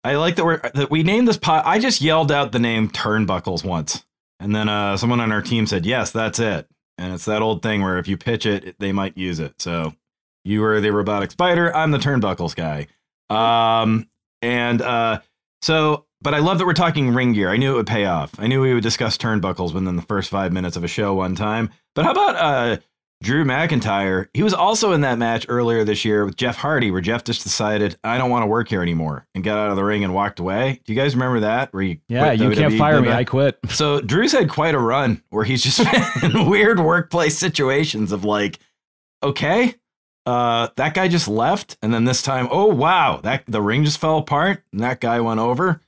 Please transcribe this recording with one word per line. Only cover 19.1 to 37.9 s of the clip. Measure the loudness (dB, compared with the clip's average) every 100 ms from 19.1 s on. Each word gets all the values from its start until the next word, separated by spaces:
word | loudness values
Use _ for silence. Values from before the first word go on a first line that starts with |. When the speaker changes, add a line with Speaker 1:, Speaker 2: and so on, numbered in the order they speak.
| -2
Speaker 1:
turnbuckles | -2 0 -2 -2 -4
within | -2 -2 -4
the |
first | -4 -6 -2
five | -4 -2
minutes | -2 -4 -6
of |
a | -6
show | -4 -2
one | -2 -2 -4
time. | -4 -2 -4 _ _ -2
But | 0
how |
about, | 2 0 0
uh, | 0 0 -2 -4 _ _ _ _
Drew | -2 0 0
McIntyre? | 0 0 -2 0 -2 0 -2 -4
He | -2
was | 0
also | 2 0 2 2
in | 2
that | 0 0
match | 0 -2 -2
earlier | -2 0 0
this | 0 -2 0
year | 0 0
with | -2
Jeff | -4 -2
Hardy, | -2 0 0
where | 0
Jeff | -2 -4
just | -4 -6
decided, | -4 -2 0 0 -2 -2
"I | -4 -2
don't | 0
wanna | 0 2
work | 0 0
here | -2
anymore," | 0 -2 -4 -6 _
and | -6
got | -2 -2
out | 0
of | 0
the | 0
ring | 0
and | -2
walked | -2 -4 -4
away. | -4 -2 -2 -4 -4
Do |
you | 0
guys | 0 0
remember | 0 0
that? | 0 -2 -2
Where | -4
he | -4 -4 -4
Speaker 2:
Yeah, | 0
Speaker 1:
quit | 2 4
Speaker 2:
"You | 2
can't | 4
Speaker 1:
W |
W | 4 4
E, |
Speaker 2:
fire | 4 4
Speaker 1:
did |
Speaker 2:
me. | 4
Speaker 1:
that? | 2
Speaker 2:
I |
quit." | 0 2 2 0 -6
Speaker 1:
So | -2 0 0
Drew's | 0 2 4
had | 4 2
quite | 2 2 2
a |
run | 2 2 0 -2 _
where | -2 0
he's | 0
just | 0 2
<laughs> | 4 2 0 0
been | 0 2
in | 4
weird | 4 4 4
workplace | 2 2 0 0 0 0
situations | -2 0 0 2 0